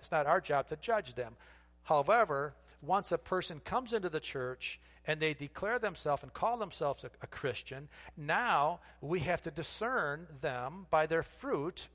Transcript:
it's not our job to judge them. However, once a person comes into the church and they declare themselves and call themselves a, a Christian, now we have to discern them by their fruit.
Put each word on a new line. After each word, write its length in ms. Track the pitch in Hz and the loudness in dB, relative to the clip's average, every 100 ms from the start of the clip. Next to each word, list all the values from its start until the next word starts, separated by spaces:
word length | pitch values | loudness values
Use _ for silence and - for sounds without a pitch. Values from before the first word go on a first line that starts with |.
it's 100 | - | -2
not 160 | 160 147 | 2 4
our 140 | 180 | 4
job 260 | - 143 - | 4 0 0
to 80 | 156 | -4
judge 380 | - 214 139 | 0 0 0
them. 240 | 120 117 113 - - _ _ | -6 -8 -10 -20 -20 _ _
However, 720 | - 151 143 233 190 139 143 - - - | 2 4 6 6 6 2 -2 -8 -20 -10
once 320 | 147 190 - | 0 0 2
a 40 | 170 | -2
person 440 | - 185 165 151 | 0 -2 -2 -8
comes 320 | - 233 240 | -4 -4 0
into 160 | 226 185 | -2 -2
the 100 | 151 | -4
church 600 | - 139 127 127 - - - - - | -4 -4 -4 -6 -8 -10 -18 -10 -4
and 160 | 156 | 0
they 120 | 156 | 0
declare 460 | 139 143 - 202 240 | -2 -8 -4 -2 0
themselves 440 | 214 160 151 139 | -2 -2 0 0
and 100 | 135 | -2
call 240 | - 220 240 | -2 0 0
themselves 480 | 190 - 147 131 127 | -4 -2 -2 -2 -8
a, 60 | - | -12
a 60 | - | -12
Christian, 600 | - 135 117 - 135 147 - - - | -4 -4 -4 -8 -12 -14 -18 -18 -8
now 640 | 147 185 240 160 147 175 - - | -2 0 4 4 4 0 -10 -10
we 220 | 139 180 | -2 0
have 200 | 156 170 | 2 0
to 80 | 165 | -2
discern 760 | 151 151 - 226 247 151 147 170 139 | -6 -6 -4 -2 0 0 -2 -8 -6
them 440 | 147 123 127 190 185 | -4 -4 -6 -8 2
by 160 | 156 156 | 4 6
their 180 | 165 | 2
fruit. 640 | - - 277 175 160 - - | 0 -6 -2 -2 -2 -6 -6